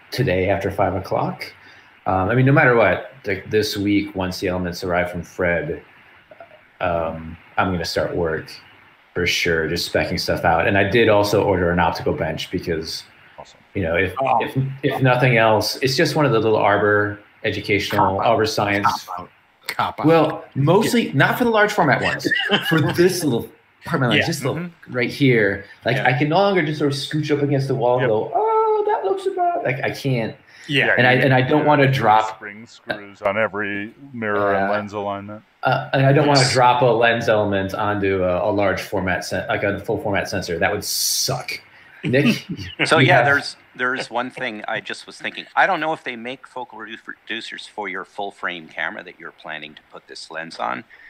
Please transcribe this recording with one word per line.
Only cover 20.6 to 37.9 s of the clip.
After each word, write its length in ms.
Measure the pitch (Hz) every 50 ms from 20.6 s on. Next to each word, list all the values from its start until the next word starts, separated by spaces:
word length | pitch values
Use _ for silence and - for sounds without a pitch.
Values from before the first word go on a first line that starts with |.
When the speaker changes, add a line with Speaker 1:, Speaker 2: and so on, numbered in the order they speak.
| 135 156 170 208 233 - 240 233 220 - -
Speaker 1:
not 240 | 135 160 190 - -
for 80 | 247
the 40 | 240
large 220 | 220 214 208 208
format 300 | - - 175 143 117 -
ones, 260 | - - - - - - - - - -
Speaker 3:
<laughs> 180 | 196 - - -
Speaker 1:
for 140 | 165 160 139 - -
this 300 | 175 175 190 180 - -
little 260 | 147 117 113 104 - - _ _ _ _ _ -
apartment, 260 | - 165 147 131 120
like, 80 | 110 107
Speaker 3:
Yeah. 40 | 107 -
Speaker 1:
just 160 | 165 135 -
little 140 | 139 104 160
Speaker 2:
Mm-hmm. 320 | 170 175 - _ - - 123
Speaker 1:
right 160 | 127 117 120
here. 560 | - - 143 131 120 113 107 98 98 98 - - - - -
Like, 100 | - 123 131
Speaker 3:
Yeah. 100 | - 127
Speaker 1:
I 60 | 127
can 140 | 135 151 147
no 80 | 160 180
longer 240 | 202 202 196 185 156
just 120 | 151 151 -
sort 120 | 160 143
of 60 | 135 -
scooch 340 | - - - 156 147 - 147
up 60 | 135
against 260 | 143 139 147 131 135 131
the 60 | 127
wall 180 | 113 113 120 123
and 80 | 127
Speaker 2:
Yep. 80 | 131 123
Speaker 1:
go, 220 | 107 110 - - -
"Oh, 480 | 679 427 440 440 440 440 440 440 427 415 415
that 180 | 415 - - 381
looks 160 | 381 381 - 381
about," 360 | - 359 349 349 - - -
like, 180 | - 127 - -
I 80 | 107
can't. 440 | - - - 139 131 120 110 107 - - _ _ - - - -
Speaker 3:
Yeah. 280 | 147 135 120 110 101 92
Speaker 1:
And 80 | 120 127
I, 60 | 127
Speaker 2:
you 80 | 127
Speaker 1:
and 120 | 135 139 131
I 80 | 127
Speaker 2:
need 80 | 131 139
Speaker 1:
don't 120 | 151 151
Speaker 2:
to 60 | 151 147
Speaker 1:
wanna 180 | 151 143 139 131
Speaker 2:
do 60 | 131
Speaker 1:
drop 420 | 135 113 110 107 110 110 - -
Speaker 2:
spring 300 | - 107 104 101 107 113 113
screws 540 | - - _ - - - 101 101 101 95
on 160 | 104 101 98 107
every 560 | 110 104 87 101 104 98 101 101 101 110 117 - 139 139 135
mirror 420 | 120 113 107 104 104 101 101 101
and 120 | 95 98 98
Speaker 1:
Yeah. 40 |
Speaker 2:
lens 220 | 104 104 104 104 101
alignment. 500 | 107 101 101 101 101 98 101 107 107 - _ _ _
Speaker 1:
Uh, 280 | - 139 127 131 135 - -
and 120 | 139 135 135
I 60 | 143
don't 140 | 156 147 147
wanna 120 | 143 139
Speaker 3:
Yes. 140 | 131 131 -
Speaker 1:
drop 280 | 131 123 127 123 120
a 40 | 127
lens 420 | 123 113 110 120 117 113 117 113 -
element 440 | 110 107 104 101 101 98 95 95 -
onto 480 | - 110 104